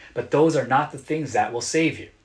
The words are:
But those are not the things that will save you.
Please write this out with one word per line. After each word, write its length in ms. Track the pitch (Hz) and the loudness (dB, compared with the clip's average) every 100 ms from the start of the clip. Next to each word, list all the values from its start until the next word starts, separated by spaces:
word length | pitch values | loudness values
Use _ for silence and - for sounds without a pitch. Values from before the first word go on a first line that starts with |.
| - | -10
But 200 | 120 - | -8 0
those 240 | 143 160 147 | 4 4 2
are 100 | 117 | 2
not 240 | 131 147 | 0 0
the 80 | 135 | -8
things 340 | - 156 139 | -6 -6 -2
that 180 | 107 110 | -2 0
will 80 | 117 | -2
save 400 | - 160 160 - | -2 0 0 -2
you. 80 | - _ | -16 _